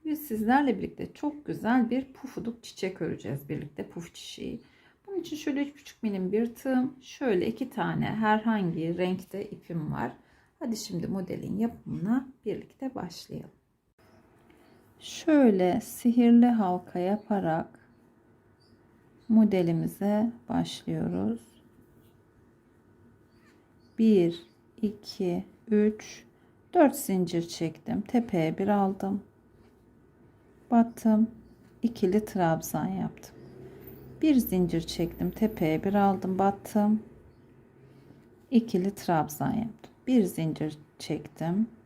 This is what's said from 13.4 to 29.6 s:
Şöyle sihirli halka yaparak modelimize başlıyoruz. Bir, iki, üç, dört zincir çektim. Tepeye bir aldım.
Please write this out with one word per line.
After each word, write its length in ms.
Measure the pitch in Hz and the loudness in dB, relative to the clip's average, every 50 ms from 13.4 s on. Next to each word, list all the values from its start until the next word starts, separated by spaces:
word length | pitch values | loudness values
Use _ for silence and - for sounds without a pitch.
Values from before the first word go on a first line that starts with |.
| 131 - _ _ _ _ _ _ _ _ _ _ _ _ _ _ _ _ _ _ _ _ - _ _ _ _ _ _ _ _ _ | -14 -14 _ _ _ _ _ _ _ _ _ _ _ _ _ _ _ _ _ _ _ _ -20 _ _ _ _ _ _ _ _ _
Şöyle 840 | - - - - - - 311 294 277 233 208 185 185 180 175 226 | -18 -16 -14 -6 2 4 6 8 8 8 8 6 4 4 2 0
sihirli 680 | - - - - - 240 233 240 240 233 233 240 233 | -2 -6 -14 0 0 2 4 6 6 8 10 10 8
halka 520 | 247 240 226 208 180 180 180 180 - - 180 | 8 6 4 2 0 0 -2 -4 -6 -4 -2
yaparak 920 | 175 185 202 208 - - 214 196 - 165 160 165 - - - - _ _ _ _ _ _ _ _ _ _ _ _ _ _ _ _ _ _ _ _ _ _ _ _ _ _ _ _ _ _ | 0 0 0 -2 -2 -2 -2 0 0 0 0 0 -2 -6 -12 -20 _ _ _ _ _ _ _ _ _ _ _ _ _ _ _ _ _ _ _ _ _ _ _ _ _ _ _ _ _ _
modelimize 1040 | 226 220 220 202 202 185 175 170 165 160 160 170 - - 196 202 208 208 220 233 233 - - - | 6 6 6 6 6 4 2 2 2 0 -2 -4 -4 -2 -2 0 2 2 0 -2 -4 -8 -12 -6
başlıyoruz. 920 | - 170 170 165 - - - - 165 160 165 170 175 175 190 214 226 233 - - _ - _ - _ - _ _ _ - _ _ _ _ _ _ _ _ _ _ _ _ _ _ _ _ _ _ _ _ _ - _ _ _ _ _ _ _ _ _ _ _ _ _ _ _ _ _ - | -4 -4 -4 -4 -6 -12 -8 -6 -4 -4 -2 -2 -2 -2 -2 -2 -4 -4 -8 -20 _ -20 _ -20 _ -20 _ _ _ -20 _ _ _ _ _ _ _ _ _ _ _ _ _ _ _ _ _ _ _ _ _ -20 _ _ _ _ _ _ _ _ _ _ _ _ _ _ _ _ _ 2
Bir, 480 | 226 226 214 190 175 170 170 - - _ _ _ _ _ _ - - | 6 6 8 6 6 4 0 -4 -14 _ _ _ _ _ _ -4 -4
iki, 640 | 208 208 - - - - - 196 180 175 180 190 - - _ _ - | -4 -4 -6 -16 -18 -8 -4 -4 -2 -2 -4 -6 -10 -16 _ _ 0
üç, 560 | 214 208 214 214 214 214 - - - - - - _ _ _ _ _ _ _ _ - | 2 4 4 2 0 -2 -12 -18 -20 -20 -20 -20 _ _ _ _ _ _ _ _ 4
dört 220 | - 311 269 - | 6 6 6 4
zincir 520 | - - - 196 185 180 170 - 170 170 170 | 0 -4 -2 0 0 0 0 0 -2 -4 -4
çektim. 520 | - - 165 160 160 - - - 170 180 | -6 -6 -6 -6 -6 -8 -10 -6 -6 -6
Tepeye 580 | 208 - - 240 233 - - 175 160 160 160 - | -6 -2 -2 -2 -2 0 0 0 0 0 0 -2
bir 100 | 196 196 | 0 0
aldım. 540 | 208 202 196 196 190 196 - 190 196 202 - - _ _ _ _ _ _ | 2 2 2 0 0 -4 -4 -4 -4 -6 -8 -12 _ _ _ _ _ _